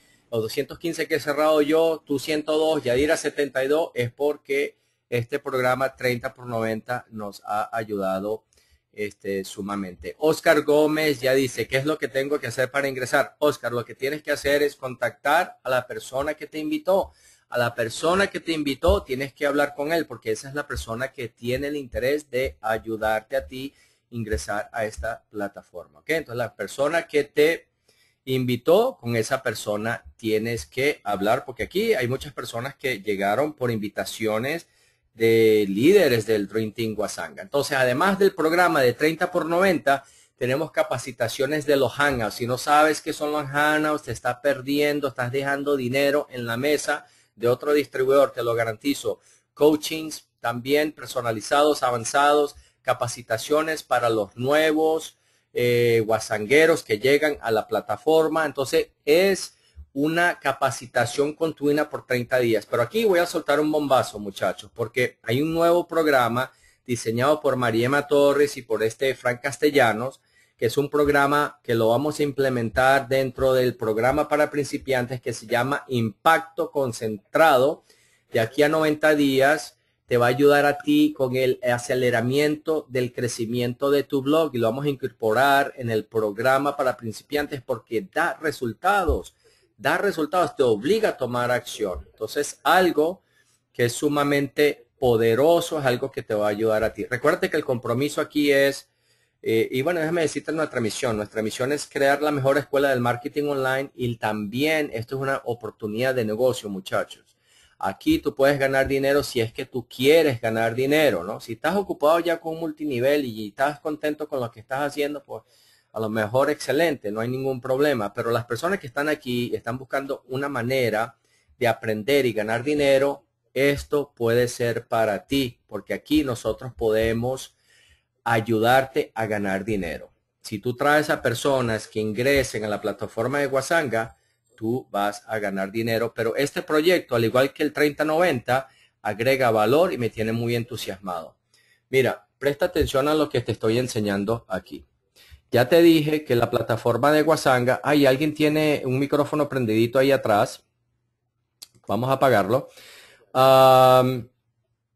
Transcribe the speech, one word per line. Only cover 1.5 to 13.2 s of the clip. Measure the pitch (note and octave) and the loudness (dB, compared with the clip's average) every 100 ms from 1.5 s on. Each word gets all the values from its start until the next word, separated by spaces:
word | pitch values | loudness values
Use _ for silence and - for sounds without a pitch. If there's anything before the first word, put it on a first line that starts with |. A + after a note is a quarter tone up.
| D#3 | 4
yo, | D3 D#3+ E3 D#3 | 4 4 2 0
tú | - C#3 | -4 -4
ciento | D#3 D#3 D3+ D#3 | -2 -4 -2 0
dos, | D#3 D3+ | 2 0
Yadira | B2+ B2+ D3 B2+ | 0 0 2 0
setenta | D3 D3 C#3+ C3 | -2 -4 -4 -2
y | C3+ | 0
dos, | D3+ E3 | 0 0
es | B2 A#2+ | -2 -4
porque | - D3 D3 - C#3 C#3+ - _ _ - | -2 -4 -4 -4 -4 -4 -8 _ _ -6
este | A#2+ A#2 C#3+ | -6 -4 -6
programa | C#3+ C3 B2+ B2+ C3+ - | -4 -2 0 0 -2 -2
treinta | B2+ A#2+ C3 | -4 -4 -6
por | - B2 | -12 -8
noventa | A#2 A2 A2+ A2+ B2 - | -4 -2 -4 -6 -10 -10
nos | A2 G#2 - - | -12 -12 -12 -8
ha | G#2 G#2 | -6 -4
ayudado, | A#2 G#2+ G2+ F#2+ F#2+ G#2 G#2+ _ _ _ _ _ | -6 -6 -4 -2 -2 -4 -6 _ _ _ _ _
este, | - G#2 - G2+ G2 | -10 -10 -10 -6 -6
sumamente. | F#2+ - G2+ G2+ F#2+ F2 - - | -6 -8 -8 -6 -8 -10 -14 -2
Oscar | D#3 D#3 E3+ D3+ | 0 2 4 4
Gómez | D3 D3 D3+ D#3 D#3 B2+ | 4 4 4 2 0 0
ya | B2+ | 2
dice, | C3+ C3 - C#3 | 2 0 -2 -2
"¿Qué | C3 | -2
es | |
lo | D3 D#3 | -2 -4
que | B2+ | -4
tengo | C3+ C#3 D3 | -4 -2 -4
que | B2+ | -4
hacer | A2+ B2+ | -4 -2
para | C#3 C#3 | -2 -4
ingresar?". | C3 B2+ C#3+ | -4 -2 0